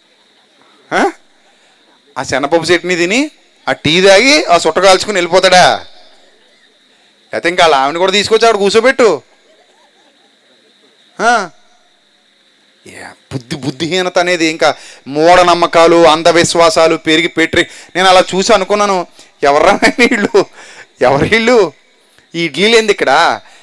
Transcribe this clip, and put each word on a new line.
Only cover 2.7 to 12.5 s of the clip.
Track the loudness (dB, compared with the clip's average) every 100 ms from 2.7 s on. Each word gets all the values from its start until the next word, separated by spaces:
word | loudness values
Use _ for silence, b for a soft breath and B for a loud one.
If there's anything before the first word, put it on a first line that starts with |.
| -4 -2 -4
తిని, | -4 -4 -6 _ _ _ -8
ఆ |
టీ | -6 -2 0
తాగి, | 4 4 2 0 0
ఆ | -2
సుట్ట | -2 0
కాల్చుకుని | 2 2 0 -6
వెళ్ళిపోతాడా? | -2 0 2 4 2 0 -8 -20 -20 _ _ _ _ _ _ _ _ _ _ _ _
లేకపోతే | -6 -4
ఇంకా | 0
వాళ్ళ | 2 2
ఆవిడ | -2 -2
కూడా | -2
తీసుకొచ్చి | -2 0 0 2
ఆవిడ | 0
కూర్చోబెట్టు. | 0 0 0 2 0 0 -8 _ _ _ _ _ _ _ _ _ _ _ _ _ _ _ _ _ _ -4
ఆ? | -2 -2 -4 -14 _ _ _ _ _ _ _ _ _